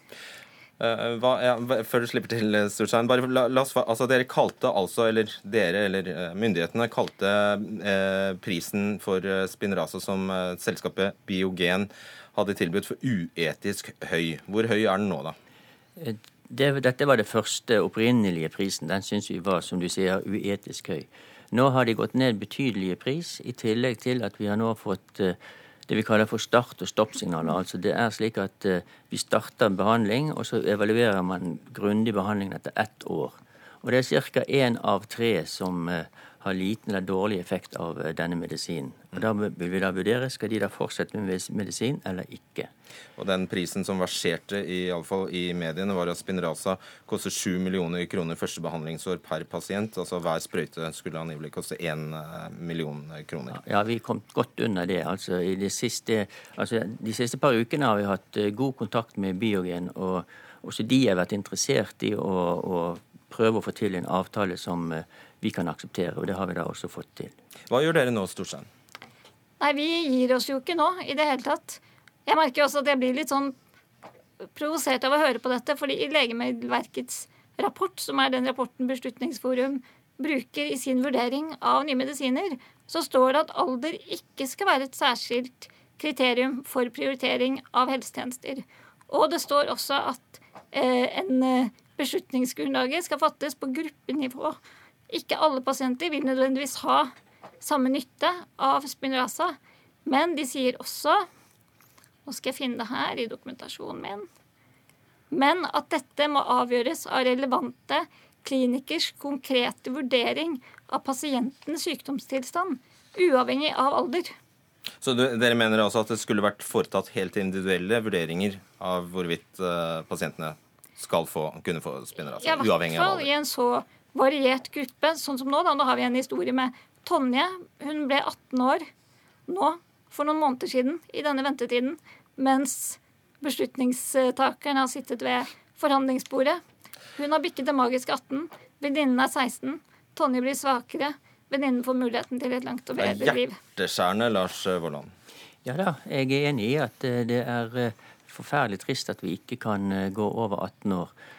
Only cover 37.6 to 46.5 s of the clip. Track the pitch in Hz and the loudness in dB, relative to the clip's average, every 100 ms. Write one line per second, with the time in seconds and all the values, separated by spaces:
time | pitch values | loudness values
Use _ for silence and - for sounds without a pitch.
37.6 | - - 85 - 78 82 85 87 82 78 | -6 -8 -6 -6 -6 -4 -2 -4 -6 -8
38.6 | - 85 67 - - 92 113 107 104 90 | -6 -6 -8 -12 -14 -4 0 0 -2 -4
39.6 | 87 92 95 92 95 123 131 - 107 110 | -4 0 0 0 0 0 0 -4 -4 -2
40.6 | 98 - - - - 107 95 92 - 98 | -4 -4 -6 -4 -6 -4 -4 -4 -4 -6
41.6 | 95 - 113 147 - 90 - - _ - | -6 -2 -2 -2 -4 -6 -8 -14 _ -12
42.6 | - _ - - - - 95 92 92 98 | -12 _ -20 -20 -18 -8 -2 0 0 -2
43.6 | 87 101 92 95 90 - 92 82 - 101 | -2 -2 -2 0 -2 0 0 -2 -4 -6
44.6 | 82 92 90 87 - 98 95 90 90 87 | -4 -4 -2 -4 -2 -2 -2 -2 -2 -2
45.6 | 82 80 98 95 87 82 - 92 87 | -4 -2 -2 0 0 -2 -4 -2 -2